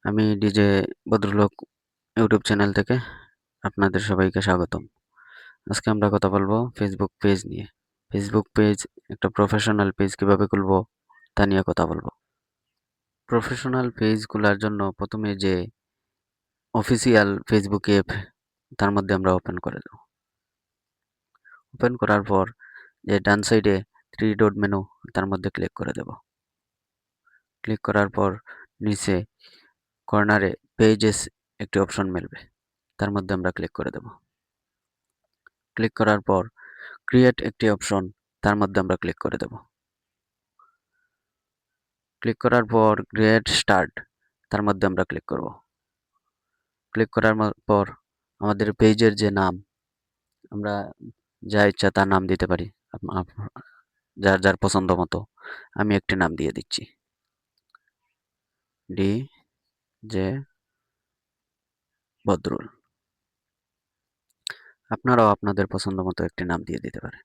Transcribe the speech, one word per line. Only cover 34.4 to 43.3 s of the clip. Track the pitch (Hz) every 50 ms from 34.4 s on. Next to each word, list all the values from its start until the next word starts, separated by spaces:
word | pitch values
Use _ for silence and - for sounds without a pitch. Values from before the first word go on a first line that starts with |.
| _ _ _ _ _ _ _ _ _ _ _ _ _ _ _ _ _ _ _ _ _ - _ _ _ _ _
ক্লিক | - 110 110 _
করার | - 113 107 104 104
পর | 101 - 101 95 90 113 _ _ - - - - - - - - _
ক্রিয়েট | - - 127 127 127 123 -
একটি | - 107 - _ - 110
অপশন, | 104 101 - - 104 98 92 92 - _ _ _ _ _ -
তার | 104 104
মধ্যে | 104 104 98 98 101
আমরা | 92 92 95
ক্লিক | 90 - 90 - _
করে | - - - -
দেব। | - - 113 107 - _ _ _ _ _ _ _ _ _ _ _ _ _ _ _ _ _ _ _ _ _ _ _ _ _ _ _ _ _ _ _ _ _ _ _ _ _ _ _ _ _ _ _ _ _ _ _ _ _ _ _
ক্লিক | - 107 113 _
করার | - 123 120 123 113
পর | 107 113 113 110 110 107 104 104
ক্রিয়েট | _ - 107 110 107